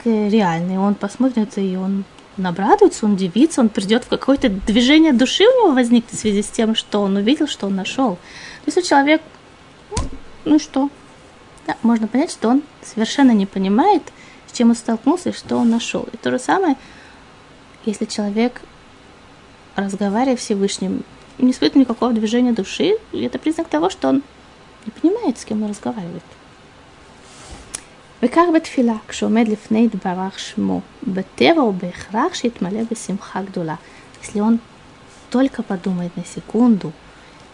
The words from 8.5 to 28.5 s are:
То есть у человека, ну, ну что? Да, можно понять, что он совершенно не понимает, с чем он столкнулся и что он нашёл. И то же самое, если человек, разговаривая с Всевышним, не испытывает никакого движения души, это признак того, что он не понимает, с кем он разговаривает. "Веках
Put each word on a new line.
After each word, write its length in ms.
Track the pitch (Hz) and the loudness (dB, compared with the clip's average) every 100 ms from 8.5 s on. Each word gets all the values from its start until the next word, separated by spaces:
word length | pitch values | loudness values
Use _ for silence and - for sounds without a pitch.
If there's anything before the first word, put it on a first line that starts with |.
| - - | -10 -4
То 20 | |
есть 100 | 370 | -2
у 40 | |
человека, 420 | 349 277 277 311 - - - - - - - | 2 2 4 2 0 -20 -20 -20 -20 -20 -8
ну, 60 | 415 - - - - 311 | -6 -6 -8 -16 -8 2
ну 140 | 302 | 2
что? 300 | - 262 285 - - - - - - - - | 2 -4 -4 -6 -20 -20 -20 -20 -20 -14 -10
Да, 80 | - | -2
можно 240 | 226 226 214 | 0 0 0
понять, 240 | 247 320 | -2 -2
что 180 | - 220 | -2 0
он 120 | 269 - - | 0 -2 -20
совершенно 500 | - 214 220 - 262 | -12 -4 -2 4 4
не 140 | 214 196 | 4 2
понимает, 580 | 190 190 208 392 359 - - - - - | -2 0 2 4 2 0 -20 -20 -20 -14
с 100 | - | 2
чем 120 | 233 | 2
он 60 | 233 | 2
столкнулся 540 | - 226 269 359 220 | -2 -2 0 0 -2
и 40 | |
что 240 | - - 247 | -8 -4 0
он 120 | 233 | 2
нашёл. 380 | 233 - - - | 0 -2 -6 -8
И 40 | - | -6
то 140 | 247 | -4
же 80 | 254 | -4
самое, 380 | - 359 359 262 - - - - - - - - - - 220 | 0 0 2 -2 -6 -20 -20 -20 -20 -20 -20 -20 -20 -8 -8
если 200 | 202 220 | -6 -6
человек, 560 | - 208 208 247 - - - - - - - - - - - - - | -4 -4 0 -2 -4 -20 -20 -20 -20 -20 -20 -20 -20 -20 -20 -12 -6
разговаривая 640 | 196 196 202 214 269 240 | -6 -2 -2 0 0 -2
с 40 | |
Всевышним, 600 | - 202 202 - 185 196 - - - - | -2 -2 -2 -2 -4 -6 -8 -18 -16 0
не 140 | 254 | 0
испытывает 360 | - 311 277 254 | 2 2 2 2
никакого 240 | 226 233 | 0 0
движения 400 | 220 214 240 247 | 0 0 2 2
души, 460 | 220 190 - 330 440 - | 0 -4 -2 0 0 -2
это 260 | - 240 254 | -6 -6 -4
признак 300 | 311 320 330 | -4 -4 -2
того, 200 | 302 359 | -2 -2
что 200 | - 269 | -2 0
он 140 | 269 - - - - - - 208 | 0 -2 -20 -20 -20 -20 -16 -16
не 60 | |
понимает, 480 | - 320 466 370 226 | -2 0 0 -2 -4
с 60 | - | -6
кем 180 | 214 | -6
он 60 | 214 | -4
разговаривает. 540 | 208 240 226 170 165 - - - - - - - - - - - - - - - - - - - - | -6 -8 -8 -10 -12 -16 -20 -20 -20 -20 -20 -20 -20 -20 -20 -20 -20 -20 -20 -16 -16 -16 -20 -20 -4
"Веках 340 | 240 330 349 | 0 2 4